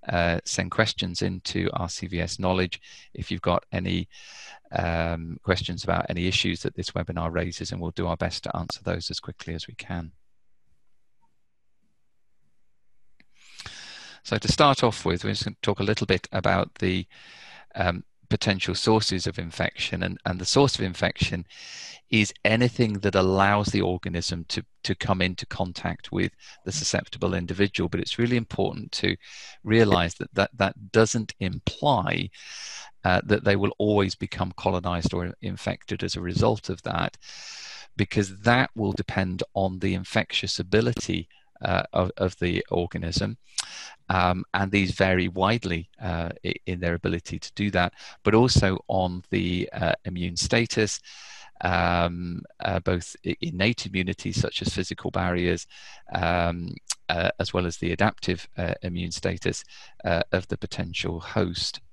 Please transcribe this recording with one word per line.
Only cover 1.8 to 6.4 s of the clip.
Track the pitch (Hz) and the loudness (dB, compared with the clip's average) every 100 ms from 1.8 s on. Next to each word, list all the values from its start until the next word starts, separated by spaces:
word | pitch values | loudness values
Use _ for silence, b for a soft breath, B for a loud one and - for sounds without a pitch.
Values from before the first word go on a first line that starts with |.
| 90 | -4
C | - 90 | -6 -6
V | 90 | -4
S | 87 - | -4 -2
Knowledge | 92 92 90 - B B B | 0 2 0 -4 B B B
if | - 95 | -12 -6
you've | 92 | -4
got | - 87 - | 0 0 0
any, | 92 92 90 87 B B B B B _ | -4 -2 -2 -4 B B B B B _
um, | - 87 82 85 82 82 82 | -2 0 0 0 -2 -6 -8
questions | - 90 - 87 | 0 0 0 -6
about | - 87 87 | -2 -2 0
any | 87 90 | -2 0
issues | - | 0